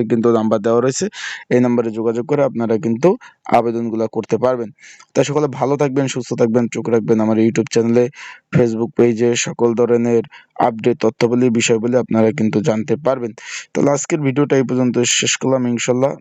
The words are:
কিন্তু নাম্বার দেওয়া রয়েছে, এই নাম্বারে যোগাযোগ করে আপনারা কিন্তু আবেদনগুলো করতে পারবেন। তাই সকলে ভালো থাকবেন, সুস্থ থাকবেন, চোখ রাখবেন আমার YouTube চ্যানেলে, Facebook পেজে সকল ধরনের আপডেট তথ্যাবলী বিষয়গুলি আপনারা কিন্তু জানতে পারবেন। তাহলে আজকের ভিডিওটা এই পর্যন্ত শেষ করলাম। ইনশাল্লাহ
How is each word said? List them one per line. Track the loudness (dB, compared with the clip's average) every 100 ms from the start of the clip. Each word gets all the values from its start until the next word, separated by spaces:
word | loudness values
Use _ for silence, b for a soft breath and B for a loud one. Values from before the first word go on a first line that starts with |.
| 2
কিন্তু | 2 4
নাম্বার | 2 2 0
দেওয়া | 2 2
রয়েছে, | 2 -2 -6 B B B B
এই | 2
নাম্বারে | 2 2 -2
যোগাযোগ | -2 -2 -2 -2
করে | 0
আপনারা | 0 -2 -2 -2
কিন্তু | -2 0 0 0 B B
আবেদনগুলো | 0 0 2 -2 -4 -4 -4
করতে | -4 -4 0
পারবেন। | 0 0 -6 -12 B B B
তাই | -2
সকলে | 0 0 -2
ভালো | -2 -2 0
থাকবেন, | 0 0 -2
সুস্থ | -4 -6
থাকবেন, | -2 0 2 -2
চোখ | -4 -2
রাখবেন | -2 2 0
আমার | 2 2
YouTube | 2 0 0
চ্যানেলে, | 0 2 2 0 B B B -2
Facebook | 2 2 0 -4 2
পেজে | 2 4 0
সকল | 0 -4 -2 0
ধরনের | 2 2 2 2 0 -2 B B
আপডেট | -2 -2 0 -2 0
তথ্যাবলী | -2 0 0 2 2
বিষয়গুলি | 2 2 0 2 0
আপনারা | 0 2 2
কিন্তু | 2 0 0
জানতে | 0 -2 -2 -2
পারবেন। | -2 -2 -6 -12 B B B
তাহলে | -2 0
আজকের | 0 -2 -2
ভিডিওটা | 0 0 2 2
এই |
পর্যন্ত | 0 0 0 0
শেষ | 0 0 -2 -2
করলাম। | -2 0 0
ইনশাল্লাহ | -2 -2 0 0 -2